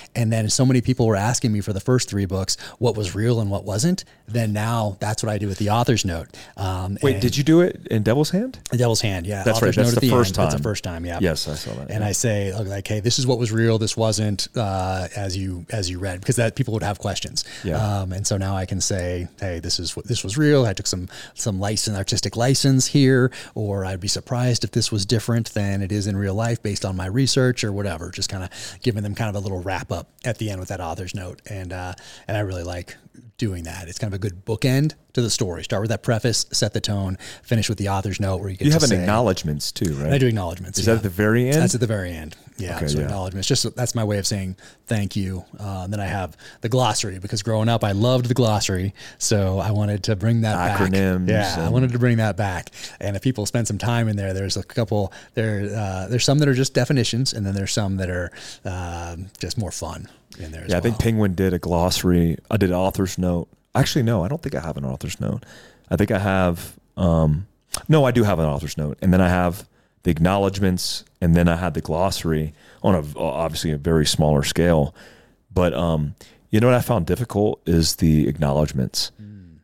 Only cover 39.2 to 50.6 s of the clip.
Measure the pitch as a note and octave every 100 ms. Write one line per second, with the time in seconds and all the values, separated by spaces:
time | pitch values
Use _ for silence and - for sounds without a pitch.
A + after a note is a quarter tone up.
39.2 | A#2 F2+ D#2+ D2 - - G2 C#2 D2+ C#3
40.2 | B2+ A2 F2+ F2+ F#2 G2 G#2+ A2+ G2+ F2
41.2 | G#2+ A#2 B2+ D3+ F3+ B2+ A2 G#2+ F2+ E2
42.2 | D#2 - - - F2+ E2 D#2 D2 C#2+ G2
43.2 | F#2 F#2+ F#2+ C3+ A2+ - B2 A2+ G#2 G#2
44.2 | F#2+ G#2 F#2 F#2 - - - A2 G2+ G#2
45.2 | F#2 F#2 - - G2+ F#2+ F#2 G#2+ F#2+ G2
46.2 | F2 - - - A#2 B2 A#2+ G2+ G#2 F#2
47.2 | F#2+ A2 A#2 A2 A2 A#2 G#2+ G2 A#2+ B2+
48.2 | B2 B2 A#2 G#2 - F#2 G2 - - -
49.2 | - G#2 F#2+ F#2+ F#2+ G#2 G#2 G#2 G#2 G2+
50.2 | A2+ A#2 A2 F2+